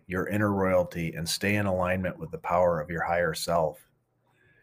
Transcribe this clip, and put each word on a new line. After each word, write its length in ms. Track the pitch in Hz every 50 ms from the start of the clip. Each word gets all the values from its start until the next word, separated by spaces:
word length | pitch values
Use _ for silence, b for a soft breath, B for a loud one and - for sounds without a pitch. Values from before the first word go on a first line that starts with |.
| _ -
your 200 | 90 92 87 -
inner 220 | 95 104 107 101
royalty, 600 | 101 98 95 92 92 90 87 85 - 87 85 82 80
and 160 | - 82 85
stay 280 | - - - 98 104 104
in 100 | 104 98
alignment 500 | 92 92 90 90 92 95 92 90 80 -
with 140 | 80 78
the 80 | 82 80
power 420 | - - 87 87 92 87 85 85
of 80 | - 87
your 140 | 85 82 80
higher 320 | - 87 87 87 82 80
self. 420 | - - - 85 85 80 76 - - - _ _ _ _ _ _ _ _ _ b b b b b b